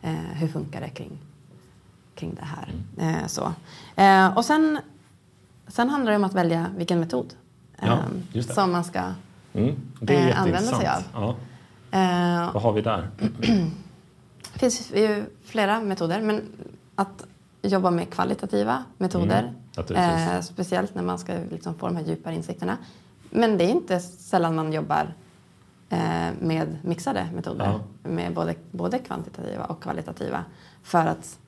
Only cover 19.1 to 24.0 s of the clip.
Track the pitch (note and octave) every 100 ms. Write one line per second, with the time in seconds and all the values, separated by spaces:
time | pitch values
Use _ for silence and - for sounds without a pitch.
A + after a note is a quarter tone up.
19.1 | F#3 F#3 F#3+ A#3+ A#3 - - - - F3
20.1 | E3 E3 F3+ F3 - F#3 F#3 G3 F#3+ F3
21.1 | F3 - F3 E3+ E3+ F3 E3 F#3 F3 D#3
22.1 | E3 - E3 E3 E3+ F3 A3+ - - -
23.1 | - - - A#3 G3+ F3 D#4 - F3+